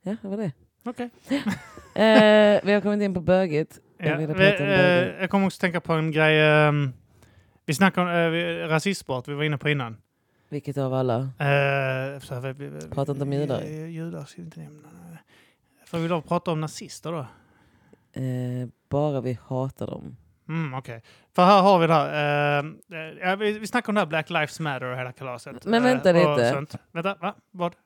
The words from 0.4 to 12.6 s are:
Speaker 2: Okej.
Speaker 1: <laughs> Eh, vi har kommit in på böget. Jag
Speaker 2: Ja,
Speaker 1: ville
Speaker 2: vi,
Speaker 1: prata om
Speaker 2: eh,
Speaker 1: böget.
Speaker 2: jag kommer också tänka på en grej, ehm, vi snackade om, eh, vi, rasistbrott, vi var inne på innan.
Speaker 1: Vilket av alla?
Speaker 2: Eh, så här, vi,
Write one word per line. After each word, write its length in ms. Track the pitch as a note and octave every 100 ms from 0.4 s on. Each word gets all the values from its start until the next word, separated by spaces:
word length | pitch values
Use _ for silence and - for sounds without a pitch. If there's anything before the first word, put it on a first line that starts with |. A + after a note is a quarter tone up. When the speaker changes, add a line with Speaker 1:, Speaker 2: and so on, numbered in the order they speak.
| G#3 - _ _ A#3
Speaker 2:
Okej. 240 | B3 A#3+ _ -
Speaker 1:
<laughs> 120 | C#4 A3 - - - - -
Eh, 640 | A3 A3 G#3+ G#3+ G#3 G#3
vi 100 | F#3
har 80 | G#3
kommit 200 | G3 G#3
in 120 | G3+
på 60 | F3+
böget. 580 | E3 F#3 F#3 D3+ D#3+ - _ _
Jag 100 | D#3+
Speaker 2:
Ja, 80 | D3+
Speaker 1:
ville 160 | D#3
Speaker 2:
vi, 60 | D3+
Speaker 1:
prata 240 | F#3+ G3
om 60 | G3
Speaker 2:
eh, 80 | F#3+
Speaker 1:
böget. 380 | F3+ F3 F#3 F3
Speaker 2:
jag 80 | F#3
kommer 160 | G3+ F#3+
också 160 | -
tänka 200 | F#3 E3+
på 120 | -
en 180 | D#3+ D#3+
grej, 300 | D#3 D#3 D#3
ehm, 520 | D#3 D3+ D3+ D3 C#3 B2+ _ _ _ _ _ _ -
vi 80 |
snackade 340 | C#3 F#3+ F#3 F3+
om, 40 | E3+ E3+
eh, 40 |
vi, 300 | E3 E3+ E3+ E3+
rasistbrott, 600 | D#3 G3+ F#3+ - B2+ B2
vi 60 |
var 100 | C#3+
inne 140 | D3+ D3
på 120 | D3+
innan. 280 | D3 A#2 G#2+ _ _ _ _ _
Speaker 1:
Vilket 280 | D3 - C#3
av 160 | C3
alla? 220 | C3 B2+ A#2
Speaker 2:
Eh, 1000 | C3+ B2+ C#3+ C#3+ C#3 C#3 C3+ C3 C3+ C#3
så 140 | - B2+
här, 180 | C3
vi, 140 | C3